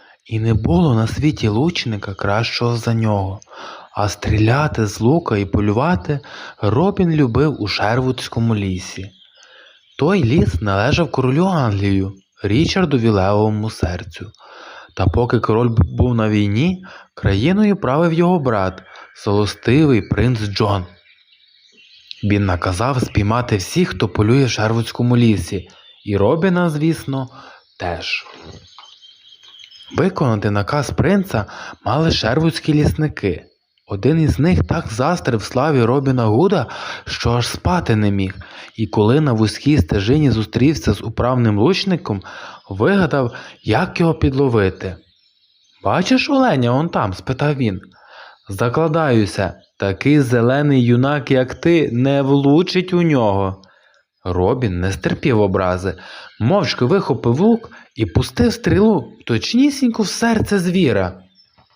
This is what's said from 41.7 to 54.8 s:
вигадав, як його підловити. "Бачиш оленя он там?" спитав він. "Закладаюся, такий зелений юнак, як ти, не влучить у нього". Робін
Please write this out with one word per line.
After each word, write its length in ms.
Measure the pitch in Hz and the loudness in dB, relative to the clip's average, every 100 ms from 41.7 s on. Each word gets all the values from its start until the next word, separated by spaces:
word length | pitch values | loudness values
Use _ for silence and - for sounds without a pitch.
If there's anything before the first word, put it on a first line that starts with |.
| 196 196 175 - 98 - - - - - | 0 -2 -4 -4 -8 -8 -18 -18 -18 -10
вигадав, 640 | 95 135 196 160 143 120 - - - | -2 0 2 0 0 -2 -6 -18 -10
як 380 | - 120 180 - | -2 -2 -2 0
його 140 | 170 | 0
підловити. 840 | 156 147 131 139 113 95 - 95 87 _ _ _ _ _ _ _ _ | 2 0 0 2 2 0 -2 -10 -12 _ _ _ _ _ _ _ _
"Бачиш 460 | 98 135 185 254 254 | -4 -2 0 0 0
оленя 420 | 269 254 143 120 | 0 2 2 2
он 160 | 131 170 | 0 -2
там?" 260 | 175 107 | -2 -4
спитав 400 | 95 - 127 147 | -6 -8 -4 -2
він. 260 | 135 117 92 - _ - - - - - | 0 -2 -4 -10 _ -20 -20 -20 -20 -12
"Закладаюся, 1040 | 101 120 127 165 160 151 117 98 - 92 - _ - | -4 -2 0 0 0 2 2 0 -2 -6 -6 _ -6
такий 420 | 98 92 135 147 | -6 -2 2 2
зелений 640 | 127 120 117 135 147 135 | 2 2 2 2 2 4
юнак, 460 | 120 120 135 147 123 | 4 4 2 0 0
як 240 | 131 127 | 0 0
ти, 360 | - 165 170 135 | -2 2 2 2
не 300 | 117 135 139 | 0 0 2
влучить 720 | 135 139 139 147 185 180 185 | 2 2 4 4 2 -2 -2
у 80 | 175 | 0
нього". 600 | 170 139 110 98 95 95 _ _ _ _ _ _ | 2 2 2 2 -2 -4 _ _ _ _ _ _
Робін 560 | 92 90 92 131 117 87 | -4 0 0 0 -2 -2